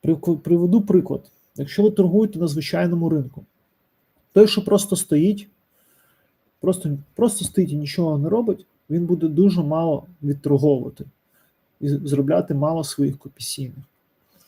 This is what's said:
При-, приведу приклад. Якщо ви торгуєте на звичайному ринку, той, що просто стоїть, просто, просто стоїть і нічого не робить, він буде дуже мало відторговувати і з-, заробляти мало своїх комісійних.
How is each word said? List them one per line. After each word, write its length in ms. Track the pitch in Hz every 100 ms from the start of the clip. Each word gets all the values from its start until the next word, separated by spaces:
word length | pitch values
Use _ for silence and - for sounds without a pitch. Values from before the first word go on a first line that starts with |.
При-, 160 | - 156
приведу 680 | - 156 - 170 175 220
приклад. 480 | 202 185 - 139 - _ _ -
Якщо 260 | 143 -
ви 80 | 208
торгуєте 480 | 208 180 190 214 180
на 80 | 170
звичайному 600 | 147 - 175 175 170 165
ринку, 360 | 156 127 - - _ _ _ _ _ _ _ _
той, 160 | 196 208
що 160 | -
просто 320 | 202 202 - 180
стоїть, 520 | - 151 180 202 - _ _ _ _ _ _ _ _ _ _ _
просто, 380 | 170 185 156 143 -
просто 300 | - 226 -
стоїть 260 | - - 175
і 60 | 147
нічого 420 | 147 - 165 147
не 100 | 151
робить, 380 | 214 233 - - _ -
він 160 | 160 170
буде 220 | 175 160
дуже 340 | 151 196 175
мало 440 | 147 156 165 147 - _
відторговувати 840 | 143 143 147 139 147 135 123 - - _ _ _ _ _ _ _
і 80 | 147
з-, 120 | 139
заробляти 500 | 143 139 139 170 175
мало 300 | 143 147 165
своїх 340 | 151 - 139 139
комісійних. 680 | 143 - - - 131 123 - _ _ _ _ _